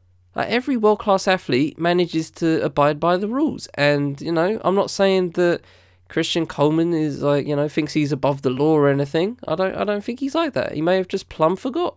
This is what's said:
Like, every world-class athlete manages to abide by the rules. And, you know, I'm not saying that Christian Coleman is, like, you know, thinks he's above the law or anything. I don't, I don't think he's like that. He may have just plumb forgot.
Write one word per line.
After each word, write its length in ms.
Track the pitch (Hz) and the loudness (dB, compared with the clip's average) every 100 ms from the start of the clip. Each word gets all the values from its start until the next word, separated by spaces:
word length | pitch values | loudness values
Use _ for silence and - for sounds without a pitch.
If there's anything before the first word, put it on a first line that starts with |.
| _ _ _ - | _ _ _ -6
Like, 140 | 120 | -2
every 280 | 233 285 247 | -2 0 2
world-class 500 | 214 208 214 190 202 | 2 2 2 0 2
athlete 520 | 185 - 127 156 - | 0 0 0 0 0
manages 500 | 170 175 170 160 160 | 0 2 2 -2 -6
to 320 | - 165 160 | -4 0 0
abide 360 | 147 143 147 147 | 0 2 2 2
by 180 | 170 180 | 0 0
the 100 | 208 | 0
rules. 400 | 254 302 - - | -2 -2 -4 -10
And, 480 | - 147 147 143 139 | 0 2 2 0 -4
you 100 | 160 | -2
know, 300 | 165 180 220 | 0 0 0
I'm 120 | 175 196 | 0 0
not 160 | 247 | 0
saying 400 | - 196 190 180 | 2 2 2 0
that 300 | 180 175 165 - - _ _ _ | 2 2 0 -6 -20 _ _ _
Christian 360 | 160 165 170 156 | -4 0 -2 -2
Coleman 480 | - 147 160 170 | 0 2 2 2
is, 300 | 160 156 135 | 0 -2 -2
like, 240 | 143 143 139 | 0 0 0
you 80 | 143 | -2
know, 120 | 151 | -2
thinks 260 | - 147 | -2 -2
he's 180 | 160 143 | -2 0
above 320 | 143 139 139 | 0 0 0
the 80 | 135 | -2
law 220 | 127 151 | 0 2
or 140 | 156 143 | 4 4
anything. 520 | 139 143 160 190 247 - | 2 0 0 -2 -4 -6
I 80 | 160 | -2
don't, 200 | 190 - | -2 -2
I 80 | |
don't 200 | 196 208 | -4 -4
think 160 | 202 240 | -6 -6
he's 160 | 277 320 | -4 -2
like 180 | 320 | -2
that. 200 | 131 - | -2 -4
He 80 | - | -2
may 160 | 165 190 | 0 0
have 100 | 180 | 0
just 220 | 196 - | -6 -8
plumb 260 | - 160 190 | 0 0 0
forgot. 400 | 277 302 349 | -4 -4 -4